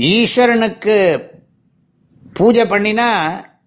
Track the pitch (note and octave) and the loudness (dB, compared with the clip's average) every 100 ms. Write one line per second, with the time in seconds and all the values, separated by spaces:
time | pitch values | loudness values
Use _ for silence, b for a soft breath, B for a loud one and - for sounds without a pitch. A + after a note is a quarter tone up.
0 | C3+ G#3+ A#3 - B3 A#3 A3+ - G#3 G#3+ | 0 0 0 2 2 2 -2 -4 -2 2
1 | F#3 D#3 - - _ _ _ _ _ _ | 2 0 -6 -20 _ _ _ _ _ _
2 | _ _ - - G3+ A#3 A#3 G3+ G#3 G#3+ | _ _ -14 0 2 2 2 0 -2 -2
3 | A#3+ G#3 D#3+ F#3 - _ | -2 -2 -4 -8 -14 _